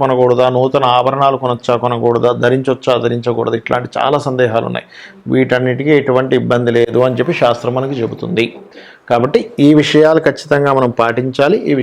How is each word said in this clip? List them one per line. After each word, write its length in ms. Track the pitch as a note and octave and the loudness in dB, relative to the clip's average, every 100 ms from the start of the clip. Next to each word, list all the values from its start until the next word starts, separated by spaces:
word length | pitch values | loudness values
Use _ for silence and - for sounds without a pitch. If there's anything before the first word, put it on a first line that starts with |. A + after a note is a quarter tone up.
కొనకూడదా, 440 | C#3 B2+ B2 B2 B2+ B2 | 0 2 2 4 2 2
నూతన 300 | C3 C#3 B2+ B2 | 0 2 2 2
ఆభరణాలు 400 | B2 C#3 C#3 C3 | 0 0 0 0
కొనొచ్చా 300 | B2+ A#2+ - A#2+ | -2 -4 -2 -2
కొనకూడదా, 480 | A#2+ A#2+ A#2 A#2 A#2+ A#2 | -2 -2 0 2 0 2
ధరించొచ్చా 500 | A#2+ C3 C3+ C3 - A#2+ A#2 | 2 0 0 -2 0 0 0
ధరించకూడదా, 500 | A#2+ A#2 A#2 A#2 A2+ | -4 -4 -4 -4 -4
ఇట్లాంటి 280 | - B2 B2 - | -2 -4 -4 -4
చాలా 200 | B2+ D3 C#3 | -2 -2 -2
సందేహాలు 380 | B2+ A#2+ A2+ A#2 | -2 0 0 -4
ఉన్నాయి. 160 | A#2+ - - - - - | -8 -12 -20 -20 -18 -4
వీటన్నిటికీ 580 | C3 B2+ B2 B2+ B2+ C#3+ D3 | 0 2 0 0 -2 2 2
ఎటువంటి 340 | B2 B2+ C3 C3+ | 2 0 0 0
ఇబ్బంది 300 | A#2 B2 A#2+ A#2 | 0 0 0 0
లేదు 220 | A#2 A#2+ B2+ | 0 2 0
అని 100 | B2 | 0
చెప్పి 160 | C3 E3 | -2 0
శాస్త్రం 340 | B2 A#2+ B2 B2+ | 0 0 -4 -4
మనకి 160 | C3+ C3+ | -4 -4
చెబుతుంది. 440 | A2+ A2+ A2+ G#2+ A#2 - - - - - - | -6 -6 -6 -4 -4 -6 -20 -20 -20 -20 -2
కాబట్టి 280 | A#2+ B2+ A3+ - - C#3+ | 0 0 -2 -4 2 4
ఈ 20 | D3+ | 4
విషయాలు 380 | D3 D3+ D#3 D#3+ D#3 | 4 4 4 4 0
ఖచ్చితంగా 460 | C3 - C#3+ C#3+ C3+ | -2 -2 0 2 0
మనం 100 | B2 A#2 | 0 0
పాటించాలి, 560 | A2+ A#2 C3 B2+ C#3+ G#3+ - | -2 -2 -4 0 0 2 0
ఈ 40 | C#3+ | -2